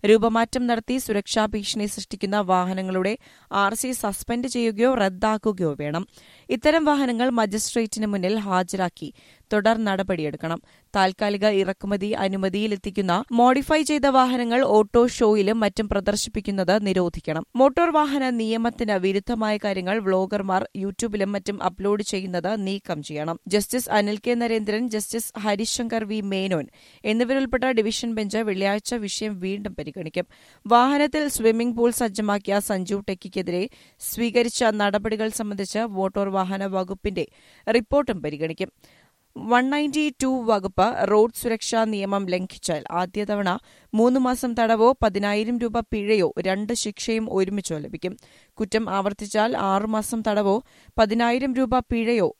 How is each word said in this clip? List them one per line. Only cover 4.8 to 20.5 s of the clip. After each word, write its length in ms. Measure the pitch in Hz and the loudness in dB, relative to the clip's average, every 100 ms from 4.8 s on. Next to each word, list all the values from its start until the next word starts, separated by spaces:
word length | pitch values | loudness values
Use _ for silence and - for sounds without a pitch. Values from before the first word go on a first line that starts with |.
| 240 254 | 2 2
റദ്ദാക്കുകയോ 760 | 196 185 220 220 220 190 170 | 0 0 0 0 -2 0 -2
വേണം. 320 | 143 147 160 196 - - - _ | -2 -4 -4 -6 -16 -20 -20 _
ഇത്തരം 340 | 247 302 320 302 | 0 4 4 4
വാഹനങ്ങൾ 440 | 285 269 226 254 | 2 2 2 2
മജിസ്ട്രേറ്റിന് 760 | 240 214 208 - 240 220 - 214 | 2 0 -2 -2 -2 -2 -2 -2
മുന്നിൽ 300 | 202 185 220 | -2 0 -2
ഹാജരാക്കി 680 | 202 185 180 190 180 - 160 - _ _ _ | 0 -2 0 -2 -4 -4 -14 -14 _ _ _
തുടർ 240 | 214 202 220 | 2 2 2
നടപടിയെടുക്കണം. 840 | 214 190 190 180 151 147 160 165 _ _ _ | 0 -2 0 -2 -2 -4 -6 -6 _ _ _
താൽക്കാലിക 520 | 202 190 190 208 208 214 | 0 0 2 -2 2 2
ഇറക്കുമതി 560 | 196 185 190 196 202 202 214 | 2 0 -2 -4 -2 -2 -2
അനുമതിയിലെത്തിക്കുന്ന 960 | 196 196 190 196 214 202 202 196 190 175 - | -2 0 -2 0 -2 -2 -4 -4 0 0 0
മോഡിഫൈ 480 | 233 247 254 269 311 | 4 6 4 2 2
ചെയ്ത 240 | 302 302 277 | 2 2 4
വാഹനങ്ങൾ 520 | 262 254 254 240 240 269 | 4 4 2 0 2 4
ഓട്ടോ 420 | 214 208 240 247 | 4 6 4 4
ഷോയിലും 520 | - 226 214 196 226 | 4 4 4 2 2
മറ്റും 280 | 208 202 214 | 0 0 -2
പ്രദർശിപ്പിക്കുന്നത് 880 | 208 190 202 - 220 208 196 175 202 | 0 0 -2 -4 -6 -4 -2 2 2
നിരോധിക്കണം. 640 | 202 185 175 - - 156 - 233 | 2 2 0 -2 -6 -6 -4 4
മോട്ടോർ 340 | 269 269 339 | 4 6 2
വാഹന 320 | 311 302 277 262 | 4 2 0 -2
നിയമത്തിന് 680 | 233 220 226 233 233 220 196 | -2 -2 0 -2 -2 -2 0
വിരുദ്ധമായ 560 | 185 196 - 240 214 208 | 2 0 -2 -2 -2 -2
കാര്യങ്ങൾ 400 | 208 190 180 214 | -2 -4 -2 -2
വ്ലോഗർമാർ 440 | 190 185 190 208 196 | 2 0 0 -2 0